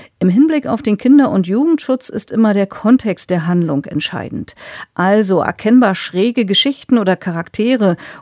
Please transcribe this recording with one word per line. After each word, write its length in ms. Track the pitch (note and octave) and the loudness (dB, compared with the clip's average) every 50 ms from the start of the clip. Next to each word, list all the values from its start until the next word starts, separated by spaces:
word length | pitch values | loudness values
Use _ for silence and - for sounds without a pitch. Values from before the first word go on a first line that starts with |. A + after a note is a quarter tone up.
| - - _ _ | -20 -20 _ _
Im 80 | - F#3 | 0 2
Hinblick 400 | F3+ A3+ D4 D#4+ D#4 D4+ - - | 4 4 4 4 2 0 -2 -2
auf 140 | - A3 - | -6 -4 -2
den 160 | A3+ G#3 G3+ | -2 -2 0
Kinder- 340 | - B3+ C#4 C#4+ C#4 A#3+ - | 2 4 6 6 6 4 2
und 160 | F#3+ F3+ E3+ | 0 0 0
Jugendschutz 600 | G3 A3+ C#4+ E4 E4 C#4+ - - C4 C4 - - | 0 0 2 2 0 0 0 -2 -4 -4 -4 -6
ist 220 | - - - - | -6 -6 -6 -4
immer 240 | - A3 A3+ G#3+ G#3 | -2 0 2 2 2
der 140 | G3+ G3 G3 | 2 0 -2
Kontext 600 | - - - G#3+ A#3+ C4 - A3 F#3 - - - | -4 -4 2 2 2 2 2 -2 -4 -4 -4 -4
der 180 | F3+ E3+ D#3 E3+ | -2 -2 -2 0
Handlung 360 | F3+ F3 E3+ D#3+ D3 C#3 - | 0 0 0 0 -2 -4 -4
entscheidend. 680 | - - D3+ D#3 - - - - - - - - - - - - - - - - - _ | -4 -6 -6 -6 -6 -6 -8 -10 -8 -8 -10 -10 -12 -14 -18 -20 -20 -18 -18 -18 -12 _
Also 460 | - F3 F#3+ G3+ G#3+ G#3+ F#3 F#3+ E3+ | -2 0 2 2 2 2 2 2 0
erkennbar 560 | - - - - - G#3+ A#3+ B3+ B3+ G3+ F#3 | 0 0 -4 -4 0 4 4 4 4 4 2
schräge 500 | - - - - F3+ G3 A#3+ A#3 - A3+ | -2 -4 -6 -2 -2 -2 0 0 -2 -2
Geschichten 500 | F#3 G3 - - C#4 C#4 - - - B3+ | 0 0 2 2 0 -2 -4 -2 0 0
oder 200 | A#3 G#3 F#3 F#3 | 2 2 2 0
Charaktere 800 | F3 - F#3 E3 E3 E3 - - - G#3+ A#3+ C4 B3 G#3+ F#3+ F3 - - - - - | -2 -4 -6 -8 -8 -8 -8 -6 -4 0 0 0 2 2 0 0 -2 -6 -12 -20 -20